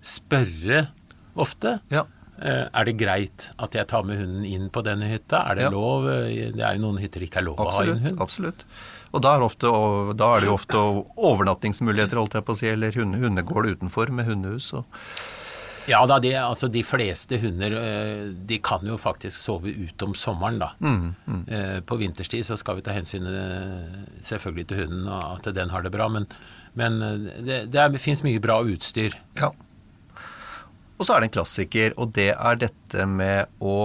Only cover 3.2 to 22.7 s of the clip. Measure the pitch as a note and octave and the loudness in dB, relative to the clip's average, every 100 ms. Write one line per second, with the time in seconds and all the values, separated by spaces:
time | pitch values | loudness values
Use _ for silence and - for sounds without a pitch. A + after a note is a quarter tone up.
3.2 | G2 - - - A2 A2+ G2+ A2+ G2 G2+ | -2 -6 -12 -8 -4 -2 0 0 0 -4
4.2 | F#2 F#2+ G2+ F#2+ F#2+ A#2+ G#2+ G#2 G#2 A2 | -4 -4 -4 -4 -4 -2 -2 -2 -2 -4
5.2 | - D#3 - G2 C3 G2 A2+ C3+ C3+ C3 | 0 0 2 0 0 0 0 0 0 0
6.2 | A#2 A2+ A2+ A2 A2 G2 G#2+ G2 G2 - | -2 -4 -4 -2 0 0 -2 -2 -4 -8
7.2 | F2+ F#2+ F2+ D#2 G#2 F#2+ E3+ B2 C3+ F#3 | -4 -2 -2 -2 0 2 2 2 0 -2
8.2 | F#3 - E3+ - - - - - - - | -4 -4 -6 -8 -16 -20 -18 -20 -6 2
9.2 | C3 D3 A#2+ - A#2+ A2+ G#2+ G2+ G2+ A2 | 6 6 4 2 4 4 4 2 0 4
10.2 | A2 A2+ G2 G2+ - A2+ G#2 G2+ - - | 6 6 6 2 2 2 4 2 -2 2
11.2 | G3+ G2+ G2 F#2 G#2+ G#2 A#2 G#2 G#2 A#2 | 4 6 4 4 0 0 2 2 2 2
12.2 | G#2+ A2+ G#2+ A2 A2+ G#2+ A2 A2 G#2+ G2 | 0 -2 -2 0 0 0 0 0 0 0
13.2 | B2 F#2+ F2+ E3+ A2 F2+ F#2 - A#2 B2 | 2 0 0 0 0 0 -4 -2 -2 0
14.2 | A#2 G#2 F#2+ A2+ C#3 C#3 B2 - - - | -2 -2 -4 -6 -6 -8 -10 -16 -14 -12
15.2 | - - - - - - - A2+ B2+ C3+ | -12 -14 -16 -16 -16 -12 2 6 8 6
16.2 | B2 C3 B2 A#2 C3 A2+ G#2+ C3+ G#2+ E2+ | 4 0 0 0 0 0 0 0 0 -2
17.2 | - B2 A2 F2 G2+ A2 A#2 G#2 G#2+ G#2 | -2 -2 -2 -2 -2 -2 -2 -2 -4 -6
18.2 | G#2 F2+ F#2+ A2+ - G2 G2 A2 - F2+ | -8 -10 -4 -2 0 -2 -2 -2 -2 -4
19.2 | G2+ - - F#2+ F#2 F#2+ E2+ - G2 F#2+ | -6 -6 -4 -4 -4 -6 -8 -6 -6 -4
20.2 | - F2+ G2 A2+ E2 - D#3 A2 E2+ F2+ | -4 -2 -2 -2 -4 -2 0 2 0 -6
21.2 | - F#2 E2+ A2 G2 F#2 E2+ A#2+ G2+ D#2+ | -6 -8 -6 -6 -4 -6 -4 -4 -4 -4
22.2 | F#2 A#2 A2 G#2+ - | -6 -6 -4 -6 -4